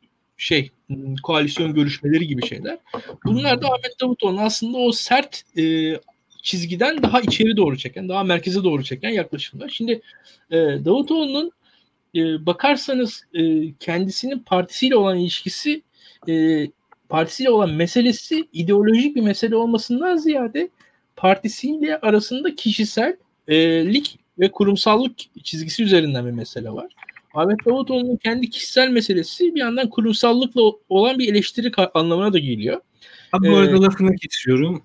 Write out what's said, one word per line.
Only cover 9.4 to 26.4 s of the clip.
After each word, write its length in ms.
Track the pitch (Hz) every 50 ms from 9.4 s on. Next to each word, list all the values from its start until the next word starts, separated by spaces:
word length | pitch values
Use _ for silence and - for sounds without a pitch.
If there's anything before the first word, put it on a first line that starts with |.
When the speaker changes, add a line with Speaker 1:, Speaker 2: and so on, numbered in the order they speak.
| - - - 135 277 -
Speaker 1:
Şimdi, 320 | - - 226 233 226 226 _ _ _ _ _ _ _ _ _ -
e, 60 | 165
Davutoğlu'nun, 960 | 165 160 147 139 143 143 165 208 277 285 294 320 320 311 277 269 294 320 339 _ _ _ _ _ _ _ _ _ _ _ _ -
e, 300 | 165 160 165 156 156 156
bakarsanız, 760 | 175 170 170 - 285 294 277 - - 262 254 247 214 - - - _ -
e, 380 | 170 165 160 160 156 156 160 143
kendisinin 640 | _ - - 165 175 196 190 185 - 247 262 277 254
partisiyle 580 | - - 190 180 180 - - - 254 262 254
olan 220 | 214 196 190 185 180
ilişkisi, 640 | 180 170 - - - 190 - - - 294 302 311 _ _ _ _ _ - _ _ - 165
e, 380 | 165 160 156 160 160 151 147 143 - _ _ _ _ _ _ -
partisiyle 420 | 147 160 165 165 - - 262 262
olan 200 | 233 214 202 170
meselesi 800 | 151 156 170 170 - 247 240 247 226 - - - 320 311 320 _ -
ideolojik 640 | 165 170 180 202 202 214 214 226 226 262 294 294
bir 60 | 247 220
mesele 340 | 208 196 - 233 214 226
olmasından 600 | 220 233 233 233 220 - - 240 254 339 370 359
ziyade 520 | 320 302 320 302 269 240 226 240 285 349 370 _ _ _ _ _ _ _ _ _
partisiyle 800 | - - 185 196 190 - 214 - - - 285 311 311 294 311 311 311
arasında 540 | - 214 214 214 214 - 247 269 311 349 -
kişisel, 640 | - - 226 214 - 214 214 - 214 233 311 370 - _ _ _ _ _ -
e, 80 | 151 160 165 165 165 165 165 185 220
lik 240 | 285 294 - - _ _ _ _ 175
ve 120 | 185 202
kurumsallık 600 | - - 208 202 202 196 - - 277 247 262 262 - - - _ _ - -
çizgisi 380 | - - 156 160 160 - - 226
üzerinden 440 | 196 190 170 156 147 135 123 120
bir 40 | 123
mesele 400 | 120 117